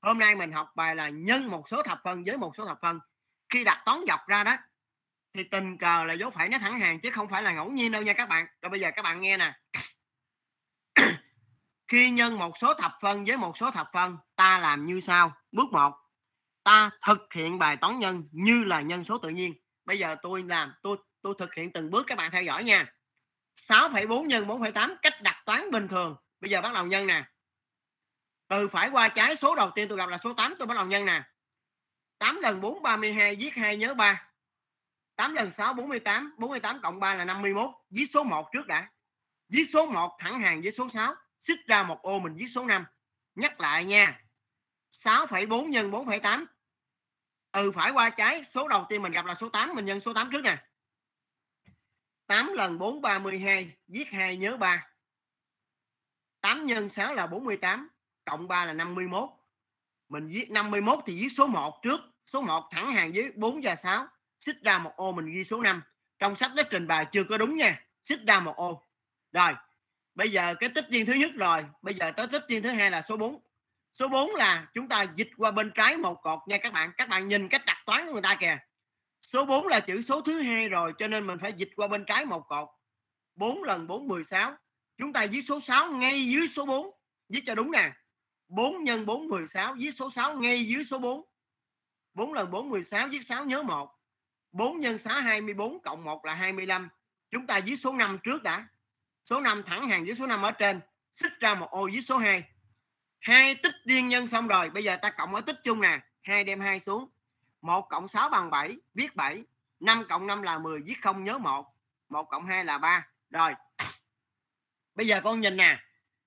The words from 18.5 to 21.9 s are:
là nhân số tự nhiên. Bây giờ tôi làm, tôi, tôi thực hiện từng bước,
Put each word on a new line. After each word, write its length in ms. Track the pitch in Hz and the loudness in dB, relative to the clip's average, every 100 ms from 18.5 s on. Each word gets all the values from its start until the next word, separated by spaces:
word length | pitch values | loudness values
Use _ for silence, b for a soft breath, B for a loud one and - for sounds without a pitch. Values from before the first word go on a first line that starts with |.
| 240 | 4
là 180 | 208 165 | 4 0
nhân 220 | 147 175 | -2 -6
số 140 | 170 226 | -4 -6
tự 120 | 160 | -4
nhiên. 240 | 170 185 160 _ _ - | -4 -6 -6 _ _ -6
Bây 140 | 202 | -2
giờ 160 | 170 156 | -2 -4
tôi 220 | 175 190 | -6 -6
làm, 300 | 185 170 143 - | -2 -2 -2 -6
tôi, 140 | 196 202 _ _ | -6 -6 _ _
tôi 120 | 196 196 | -8 -8
thực 140 | 175 - | -8 -8
hiện 160 | 170 | -8
từng 180 | 175 | -6
bước, 140 | 156 | -2